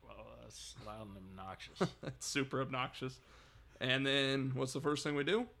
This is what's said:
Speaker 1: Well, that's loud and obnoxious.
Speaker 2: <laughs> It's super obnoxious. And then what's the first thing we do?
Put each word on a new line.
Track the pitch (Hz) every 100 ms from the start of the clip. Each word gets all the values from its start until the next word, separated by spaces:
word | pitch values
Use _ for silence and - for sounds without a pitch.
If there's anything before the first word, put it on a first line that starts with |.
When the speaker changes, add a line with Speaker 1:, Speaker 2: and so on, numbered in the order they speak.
Speaker 1:
Well, | 113 107 113 117
that's | 117 - - - 107
loud | 110 107
and | 98
obnoxious. | 95 95 95 92 - - 165 -
Speaker 2:
<laughs> |
It's | - 131 -
super | 139 135 135
obnoxious. | 131 131 131 - 131 127 - - - - - -
And | 127 131 135
then | 139 135 135 135 131
what's | 135
the | 139
first | 147 147
thing | 156 147
we |
do? | 143 208 240 -